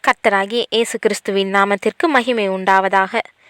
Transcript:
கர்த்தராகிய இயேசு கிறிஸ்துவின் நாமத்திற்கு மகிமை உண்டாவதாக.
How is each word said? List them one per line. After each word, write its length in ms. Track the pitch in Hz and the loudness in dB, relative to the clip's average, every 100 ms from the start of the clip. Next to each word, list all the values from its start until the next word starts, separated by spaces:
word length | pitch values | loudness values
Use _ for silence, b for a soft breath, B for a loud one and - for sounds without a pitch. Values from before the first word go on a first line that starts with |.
| - | 0
கர்த்தராகிய 580 | - 220 196 196 233 - | 0 0 0 -2 -4 -2
இயேசு 280 | 220 233 226 | -2 -2 -2
கிறிஸ்துவின் 560 | 208 202 - 196 190 | -2 -2 -4 -2 0
நாமத்திற்கு 540 | 196 202 202 214 - 339 | 0 2 0 -2 -2 0
மகிமை 420 | 269 240 233 196 | 0 0 -2 -2
உண்டாவதாக. 680 | 190 185 190 190 196 190 233 - b b | -2 2 2 4 2 0 -2 -6 b b